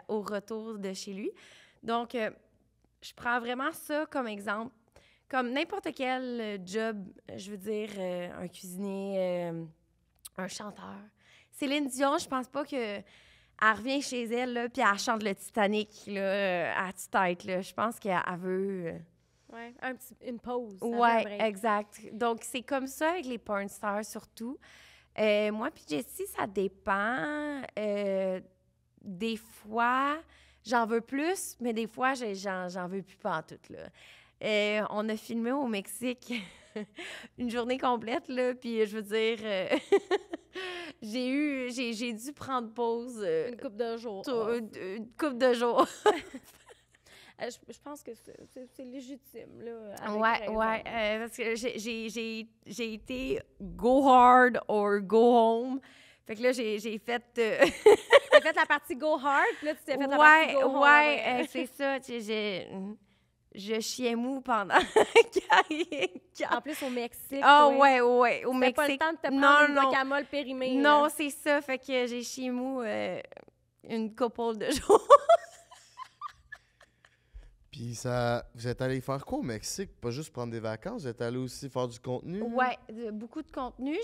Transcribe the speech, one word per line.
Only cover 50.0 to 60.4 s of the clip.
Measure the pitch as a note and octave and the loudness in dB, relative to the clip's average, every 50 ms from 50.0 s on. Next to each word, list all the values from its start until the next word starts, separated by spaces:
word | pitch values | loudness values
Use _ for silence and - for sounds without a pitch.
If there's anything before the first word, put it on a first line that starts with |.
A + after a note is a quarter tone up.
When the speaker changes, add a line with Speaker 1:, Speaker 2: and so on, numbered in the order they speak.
Speaker 2:
avec | - A3 G#3 G#3+ | -8 -6 -2 2
Speaker 1:
Ouais, | A3 A3 B3+ | 2 2 2
Speaker 2:
raison. | B3 G#3+ G3+ A3 | 0 -2 -4 -2
Speaker 1:
ouais, | A3 A3 A3 A3 A3 - | 0 0 0 0 -2 -4
euh, | - G#3+ A#3 G#3+ G#3 G#3+ A3 | -6 -6 -4 -2 -2 -2 -4
parce | A#3 A#3 - | -6 -8 -8
que | - A3+ A3+ A3+ | -6 -4 -4 -4
j'ai, | A3 A#3 B3+ - | -4 -4 -4 -6
j'ai, | A3+ G3+ A#3+ A3+ A3+ A3 A3+ | -6 -6 -8 -8 -8 -8 -8
j'ai, | A3 A#3 A3+ A3+ A3+ A3+ A3 A3+ _ _ _ | -8 -8 -6 -6 -8 -10 -10 -14 _ _ _
j'ai | - G3 A#3 A#3 A3 A3 | -14 -10 -8 -6 -6 -8
été | G#3+ - - B3+ B3+ C4 C4 - - - _ _ - | -10 -10 -10 -8 -6 -4 -4 -4 -6 -6 _ _ -16
go | G3+ F3+ - - F#3 A#3+ C4 C#4 C4+ | -14 -14 -6 0 2 4 6 6 8
hard | C4+ B3+ B3+ B3 B3 B3 B3+ B3+ B3 A3 G#3 - - | 8 10 10 10 10 10 10 8 6 4 0 -2 0
or | G#3 G#3 G3+ G3+ G3+ G#3 | 0 0 2 2 0 0
go | G3 F3 G#3 A3+ A#3 A#3+ B3 | 2 4 6 8 8 8 8
home. | A#3 A3+ A3+ A3+ A#3 B3 C4 B3+ C4+ - - - - - - - _ _ | 8 6 6 2 0 -2 -4 -6 -6 -8 -12 -20 -20 -20 -20 -20 _ _
Fait | - A3 | -14 -6
que | G#3 B3 | -2 0
là, | B3+ B3+ | 0 0
j'ai, | A#3+ A#3+ G#3+ G#3+ G#3+ | 0 -2 -2 -4 -4
j'ai | G3+ A#3 G#3 | -4 -6 -8
fait, | G#3+ - A#3 A#3 A#3+ - _ _ | -6 -6 -6 -6 -6 -6 _ _
euh, | A#3+ A3+ A3 F#3 - C#4 - - - - G#4+ G#4+ | -2 0 0 4 4 4 4 4 6 8 8 8
<laughs> | - - - A#4 C#5 - - | 8 8 8 6 6 8 10
Speaker 2:
T'as | C5+ D5 | 8 8
fait | - D#4 D#4+ | 8 6 4
la | F4+ D#4+ | 2 4
partie | - D4 D4 - - - | 4 2 0 0 -4 -6
go | A#3+ D4 D#4 D4+ D4 | -2 0 2 2 2
hard, | B3 C#4+ C#4 D4 F4 A#4 F4 | 2 2 4 4 4 2 0
puis | - C#4+ | -2 -4
là, | D4+ D#4 | -6 -6
tu | - - | -4 -4
t'es | - C4+ | -4 -2
fait | C4 C#4 | -2 0
la | C4+ C#4 | 2 6
Speaker 1:
Ouais, | |
Speaker 2:
partie | D4 D4+ D4+ D#4 D#4+ | 8 10 10 10 10